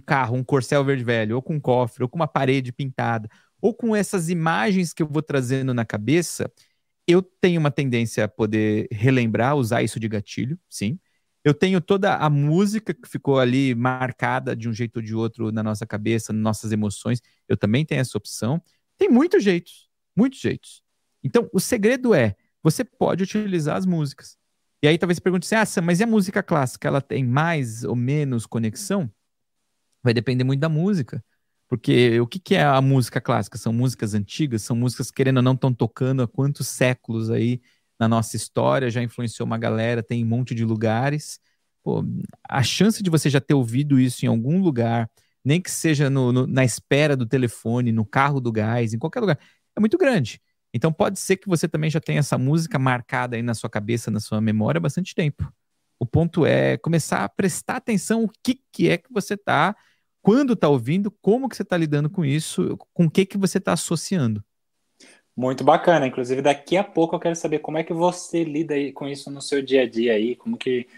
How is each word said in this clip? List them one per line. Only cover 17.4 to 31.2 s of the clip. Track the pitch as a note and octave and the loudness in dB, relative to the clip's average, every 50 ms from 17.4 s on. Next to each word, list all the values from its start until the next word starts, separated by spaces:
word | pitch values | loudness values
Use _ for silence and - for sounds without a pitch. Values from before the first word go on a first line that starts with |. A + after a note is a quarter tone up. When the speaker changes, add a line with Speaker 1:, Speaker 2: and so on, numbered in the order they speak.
| _ - | _ -4
Speaker 1:
Eu | - | -2
também | - - G2+ A2 C3+ D#3 | 0 0 0 0 0 0
tenho | - D#3 C#3 | -2 -2 -2
essa | B2+ - - | -2 -4 -6
opção. | G#2+ - - - - A2 A2+ D3 E3+ - _ _ _ _ _ _ | -8 -10 -10 -8 -6 -4 -4 -4 -4 -6 _ _ _ _ _ _
Tem | - F#4+ G#4 | 0 2 4
muitos | B3 A#3+ D4+ F4+ - F#4 | 6 4 4 4 4 4
jeitos, | G#3 G3+ F3 F3 - - - - _ _ _ _ _ _ _ | 4 2 0 0 -2 -8 -16 -20 _ _ _ _ _ _ _
muitos | F3 A#3 C4+ C4+ - | 0 0 0 0 -4
jeitos. | - - C3+ - - - - - _ _ _ _ _ _ _ _ - | -4 -4 -4 -6 -10 -18 -20 -20 _ _ _ _ _ _ _ _ -4
Então, | C3+ - A#3 A#3 A#3+ | 0 0 0 0 2
o | - F#3+ | -2 -2
segredo | - - B3+ A3 G3 A3 C4 C4 B3+ A#3+ G#3 | -2 0 0 2 2 2 2 2 2 4 4
é, | D3 A#2 G#2 G2 - _ _ _ _ | 4 4 2 0 -6 _ _ _ _
você | - D#3+ - - B3 | 0 0 0 0 -4
pode | - _ - - - - E3+ F#3+ | -8 _ -2 0 0 0 0 -2
utilizar | F#3 - G#3+ G#3+ G3+ F#3 E3+ D3 D3+ D#3+ | -2 -2 -4 -2 -2 -2 -2 -2 -2 -2
as | G3 F#3+ | -2 0
músicas. | F#3 F3 D#3+ D3 C3+ - - - - - _ _ _ _ _ _ _ _ _ | 0 0 0 -2 -4 -6 -12 -20 -20 -20 _ _ _ _ _ _ _ _ _
E | - D3 | 2 2
aí | E3 E3 | 4 2
talvez | G3 F3 F3+ | 2 0 -2
você | - | 0
pergunte | - F#3+ F3+ F#3 - | 0 0 0 0 0
assim, | - G#3 | 0 0
"Ah, | A3+ G#3+ | 0 0
Sam, | G3+ - G3+ | 0 -2 -2
mas | E3 E3+ F3 E3+ | 0 2 2 2
e | A3+ | 2
a | |
música | A#3 A3 G#3+ F#3 G3+ - G3+ | 2 2 2 2 0 -2 -4
clássica? | - - F3 D3 C3 A#2+ - - - D3 | -2 0 0 0 0 0 -4 -6 -4 -2
Ela | C#3+ C#3 | -2 -2
tem | - - G#2+ B2+ C3+ | -2 -2 -2 -2 0
mais | A#2+ B2 C#3+ D#3+ E3+ E3+ D3+ C3 A2+ A2 A2+ B2+ | 0 2 2 2 0 0 -2 -2 -4 -6 -8 -6
ou | E2 A2+ | -4 -4
menos | B2 A#2+ B2+ C#3+ D3+ D3 C3+ B2 A#2 - | -2 -2 -2 -2 -2 -2 -2 -2 -4 -4
conexão?" | - - A#2 A2+ A2 G2+ - - - G3 G3+ D#3 G#2+ - _ _ _ _ _ _ _ _ _ _ _ _ _ _ _ _ _ | -4 -4 -4 -4 -4 -6 -6 -6 -4 -4 -2 -4 -6 -8 _ _ _ _ _ _ _ _ _ _ _ _ _ _ _ _ _
Vai | - A#2+ A2+ | 0 0 0
depender | A#2+ G#2+ C3+ B2+ B2+ B2+ | 2 0 0 0 0 0
muito | C3 C#3 C#3 | 0 0 0
da | D#3 D#3+ | 0 0
música. | D#3 D3+ F3 G3+ G#3 E3+ A#2 - - A#2 | 0 0 0 0 0 0 -2 -4 -8 -12